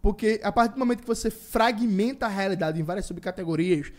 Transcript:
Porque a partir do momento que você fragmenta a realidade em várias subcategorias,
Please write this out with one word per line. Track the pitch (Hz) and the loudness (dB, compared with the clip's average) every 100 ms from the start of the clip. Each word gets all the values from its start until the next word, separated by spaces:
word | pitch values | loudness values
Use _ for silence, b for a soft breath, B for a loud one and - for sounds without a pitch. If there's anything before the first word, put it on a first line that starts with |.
Porque | 208 202 220 220 | 2 2 0 2
a | 202 | 0
partir | 202 233 | 2 2
do | 247 | 2
momento | 247 240 | 0 0
que | - | -2
você | 226 226 | -2 -2
fragmenta | - - 233 226 214 233 190 226 269 233 | -6 -6 2 2 2 0 2 0 0 -4
a | |
realidade | 196 196 185 160 160 | 0 0 0 0 -2
em | |
várias | 156 185 - | -2 -4 -6
subcategorias, | 170 190 185 170 160 180 165 143 | -8 -8 -6 -4 0 2 2 0